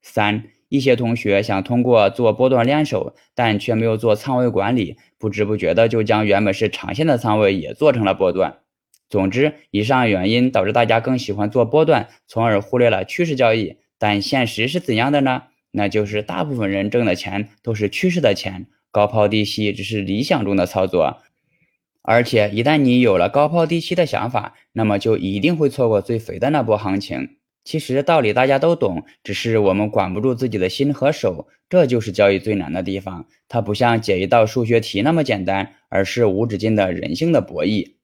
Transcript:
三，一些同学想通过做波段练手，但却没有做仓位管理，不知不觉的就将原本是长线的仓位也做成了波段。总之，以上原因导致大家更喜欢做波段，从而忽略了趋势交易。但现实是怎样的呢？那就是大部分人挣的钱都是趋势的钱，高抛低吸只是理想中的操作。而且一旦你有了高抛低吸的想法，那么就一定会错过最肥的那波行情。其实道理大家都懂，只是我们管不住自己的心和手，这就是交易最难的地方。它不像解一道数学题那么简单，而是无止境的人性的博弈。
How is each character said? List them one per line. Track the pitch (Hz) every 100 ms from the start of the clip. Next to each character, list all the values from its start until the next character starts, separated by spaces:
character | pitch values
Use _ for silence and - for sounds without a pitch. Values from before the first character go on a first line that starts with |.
三， | - - 104 107 110 _ _
一 | 139
些 | 131 120
同 | 120
学 | 117 110 98
想 | 107 98
通 | 95 120
过 | 123 117 101
做 | - 117
波 | 107 127
段 | 127
练 | 120 147 151
手， | 104 - _ _
但 | - 117 107
却 | -
没 | 110
有 | 113 110
做 | 117
仓 | 104 - 127
位 | 123
管 | 107 98
理， | 127 90 - _ _
不 | 107
知 | 101
不 | 104
觉 | 107 113
的 | 113 113
就 | 117
将 | 107 107
原 | 107 98
本 | 104
是 | 101 110
长 | - -
线 | 101 160
的 | 123
仓 | 117 107
位 | 104
也 | 98 73
做 | - 151
成 | 127 101
了 |
波 | 92 92
段。 | 87 87 - _ _ _ _ _
总 | 104 95
之， | 110 151 151 _
以 | 101
上 | 107 131 120
原 | 95 95
因 | 117 127
导 | 127
致 | 95
大 | 117 117
家 | 113
更 | 117 127
喜 | -
欢 | 101 104
做 | 127 113
波 | 143
段， | 156 139 98 _ _
从 | - 113
而 | 104
忽 | 101 127
略 | 120
了 | 98
趋 | 98 - 170
势 | 139
交 | 120
易。 | 113 95 - _ _
但 | 107 104
现 | 98 139 120
实 | - 117
是 | 165
怎 | - 113
样 | 127
的 | 143
呢？ | 135 127 - _ _
那 | - 101
就 | 107
是 | 104 104
大 | 104 185
部 | 160
分 | 131 101
人 | 98 101
挣 | 120 113
的 |
钱 | 90 95 101 107 _
都 | -
是 | 110 104
趋 | - 185
势 | 175
的 | 131
钱， | 98 - 92 - _ _
高 | 104 104
抛 | 110 104
低 | 107
吸 | 101 - 107
只 | 104
是 | 98 107
理 | 98 98
想 | 139 165
中 | 101
的 | 95 90
操 | 101 95
作。 | 90 76 - _ _ _ _ _ _ _ _
而 | - 117
且 | 120 120 104
一 | 104
旦 | 120 151
你 | 135 123
有 | 120 92
了 | 90
高 | 127 147
抛 | 170
低 | 165 165
吸 | 160
的 | 180
想 | 165 - 113
法， | 123 - _ _
那 | -
么 | 110 101
就 | 113 110
一 | 98 101
定 | 143 170
会 | 147
错 | - 120
过 | 107
最 | - 117
肥 | 110 95
的 | 120
那 | 151
波 | 113 104
行 | 101 98
情。 | 98 69 69 _ _ _
其 | - 160
实 | - 131
道 | 143 165
理 | 117
大 | 104 131
家 | 135
都 | 160 170
懂， | 107 85 - _
只 | -
是 | 98 117 113
我 | 101
们 | 95 107
管 | 107 95
不 | 95
住 | 127
自 | 120 127
己 | 101
的 | 92
心 | - 139
和 | 139 135
手， | 151 113 82 - _ _
这 | 180 147
就 | 120
是 | 104
交 | 92 101
易 | 95
最 | 107
难 | 104 80
的 | 82
地 | 95 98
方。 | 95 87 80 _ _
它 | 120
不 | 104
像 | 104 120 117
解 | 107 95
一 | 92
道 | 117
数 | 110 - 113
学 | 117
题 | 110 101
那 | 123
么 | 165
简 | 147 104 92
单， | 98 98 _ _
而 | 92
是 | 98 - 113
无 | 95
止 | 117 101
境 | 107 107
的 | 95
人 | 87 - 80
性 | 165
的 | 156
博 | - -
弈。 | 92 107 - _